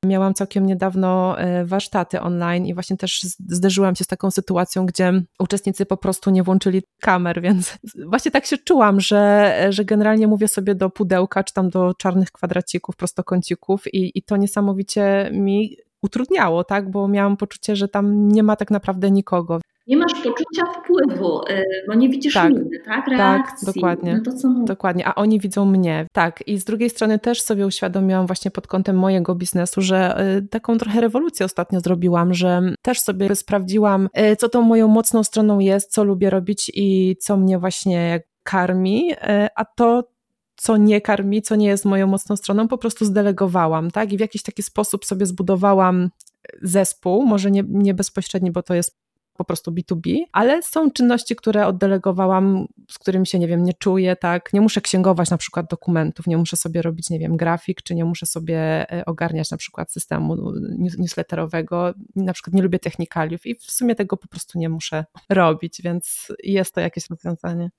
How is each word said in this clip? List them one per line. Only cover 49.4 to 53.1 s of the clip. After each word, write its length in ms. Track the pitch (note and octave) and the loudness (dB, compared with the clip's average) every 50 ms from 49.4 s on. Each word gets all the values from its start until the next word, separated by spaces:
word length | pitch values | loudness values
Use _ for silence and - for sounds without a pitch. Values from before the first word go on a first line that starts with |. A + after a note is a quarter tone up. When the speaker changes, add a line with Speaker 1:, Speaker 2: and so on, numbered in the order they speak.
Speaker 1:
po 40 | F3 | -6
prostu 260 | - F3+ - - - | -6 -6 -8 -6 -8
B 100 | E3 F3 F3 | -6 -6 -4
two 120 | - F#3+ | -4 -6
B, 140 | E3 E3 E3 F3 C#4+ E4+ - | -4 -2 -2 -2 -2 -4 -4
ale 300 | - - G#3+ A#3+ C#4+ E4+ | -2 0 2 2 2 0
są 300 | E4+ - - D#4+ D#4+ C#4+ | -2 -2 -2 0 0 0
czynności, 440 | - - B3 A#3+ A#3+ A#3 - - A#3 | 2 2 2 2 2 2 -2 -4 -8
które 320 | - - A3+ G#3+ G#3 G#3 F#3 | -4 -2 0 0 2 2 0
oddelegowałam, 1000 | F#3+ F3+ - G3 G3 F#3+ F#3 G3 F3+ F3+ F#3+ F#3 F#3+ F#3 G3 G3 G3 F#3+ F#3+ - _ - _ _ | 0 0 0 0 0 0 0 -2 -2 0 0 2 2 2 2 2 2 0 -2 -6 _ -20 _ _
z 80 | - - | -20 -8
którymi 280 | _ - | _ -2